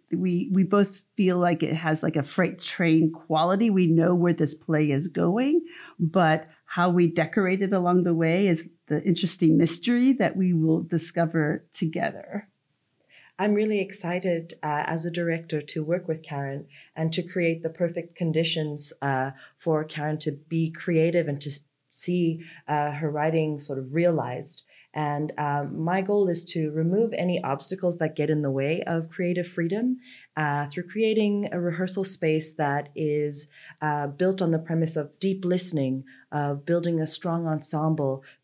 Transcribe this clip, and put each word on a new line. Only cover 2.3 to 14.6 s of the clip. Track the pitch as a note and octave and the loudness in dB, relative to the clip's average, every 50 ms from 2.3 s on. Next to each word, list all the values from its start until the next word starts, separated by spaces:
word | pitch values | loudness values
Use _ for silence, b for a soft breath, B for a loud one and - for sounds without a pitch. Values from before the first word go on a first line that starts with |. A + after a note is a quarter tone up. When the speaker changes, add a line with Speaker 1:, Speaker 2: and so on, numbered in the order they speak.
| - - F3+ D#3+ F#3 - | 0 0 0 0 0 -6
Speaker 1:
train | - - - - F3+ E3 D#3+ D#3+ D#3+ D#3 | -10 -10 -4 0 2 4 6 6 6 4
quality. | D#3+ - - - D#3 D#3 D#3+ F3 F#3+ G3+ A#3 A#3 | 2 -4 -4 -2 2 2 4 2 2 2 2 4
We | G3+ F#3+ F3+ E3 | 4 4 4 6
know | E3 E3 E3 F3+ F3+ | 6 6 6 4 4
where | F3 E3+ F3 E3+ | 4 4 4 4
this | F3 E3 C#3+ D3 | 2 2 0 -2
play | - - - D#3+ D3+ D#3 D3 | -6 -4 -2 0 2 2 2
is | C#3 C3+ D#3+ F#3 | 2 0 -2 -2
going, | D3 E3+ E3+ E3+ F#3 A3+ B3+ C#4 D4+ F4 D#4+ B B B B B B - | -2 0 2 2 2 2 2 2 2 2 0 B B B B B B -2
but | F3 D#3+ D#3+ G3 F3 D#3 D#3 D#3+ D#3+ b b b b | -2 0 2 4 4 4 4 2 0 b b b b
how | - - - F3 F3+ | -8 -2 0 2 4
we | F3 F3+ F3 E3 | 4 4 4 4
decorate | D#3+ E3+ D#3 - - A3+ G3 F3+ F#3 F#3+ G3+ | 4 2 0 0 0 0 2 2 2 0 0
it | F#3+ G3+ | 0 0
along | F#3+ F3+ F3 F3+ F#3 F3 | 2 2 4 4 4 4
the | F3+ E3+ | 4 2
way | E3 E3 D#3+ E3 F3+ G3+ G3 | 2 2 2 4 4 4 4
is | E3+ D#3+ - - - _ _ | 2 2 0 -6 -18 _ _
the | - D3+ D3 - | -4 -4 0 2
interesting | - E3+ - - F3 - - F3 D#3+ D#3 C#3+ | 2 2 2 0 -2 0 2 4 4 6 6
mystery | D#3+ E3+ - - - A#3 A#3+ A#3+ B3 C4+ C4+ | 4 4 2 0 0 0 2 4 4 4 4
that | C4+ G3+ E3 - F#3+ | 4 2 0 2 2
we | F#3+ F3+ F3+ | 2 2 2
will | D#3+ D#3 D#3+ D#3+ E3 E3+ | 4 4 4 2 2 0
discover | E3 F3 E3 E3 - - E3+ E3+ D#3+ E3 E3 D3+ D3 - - - _ - | -2 -2 -4 -4 -2 -2 -2 0 0 2 0 0 0 0 -2 -6 _ -6
together. | - - D#3+ D#3+ F3 - D3 - - - - - G3+ - - _ _ _ _ _ _ _ _ _ _ b b b b b b b - | -4 -4 -4 -2 -2 -4 -4 -4 -6 -12 -10 -10 -10 -10 -10 _ _ _ _ _ _ _ _ _ _ b b b b b b b -2
Speaker 2:
I'm | F#3+ G#3+ G#3 | 0 2 2
really | G#3 A3 G#3+ G#3+ G3+ | 2 2 2 0 0
excited, | F#3+ F#3+ - - - E3+ F3 F3+ F3 F#3 F3 E3 E3 E3 - - | -2 -4 -6 -6 -6 -4 -4 -2 0 0 -2 -2 -2 -8 -12 -8